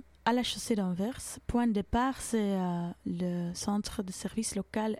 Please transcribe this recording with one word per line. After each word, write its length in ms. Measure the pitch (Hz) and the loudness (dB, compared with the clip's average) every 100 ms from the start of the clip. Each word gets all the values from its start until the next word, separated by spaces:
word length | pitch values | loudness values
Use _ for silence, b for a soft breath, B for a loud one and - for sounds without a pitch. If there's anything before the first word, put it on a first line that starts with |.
| - - - | -4 -4 2
à 80 | |
la 100 | 247 | 2
chaussée 320 | 240 202 - 214 | 2 -2 0 2
d'Anvers. 460 | 185 175 208 - - - - | 2 0 -2 -4 -10 -12 -2
Point 220 | 240 240 | 2 4
de 60 | |
départ, 460 | 208 - 233 262 262 | 2 2 2 2 0
c'est, 400 | - 226 202 196 | -2 0 2 2
euh, 300 | 180 175 175 - - | 2 0 -2 -4 -4
le 480 | 175 180 175 175 | -2 0 0 -2
centre 480 | 175 - 208 - - | -4 0 0 0 -4
de 100 | 185 | -6
service 440 | - 196 - 220 196 | -4 -6 -2 -2 -2
local 420 | 190 214 220 214 | -2 -2 -2 -2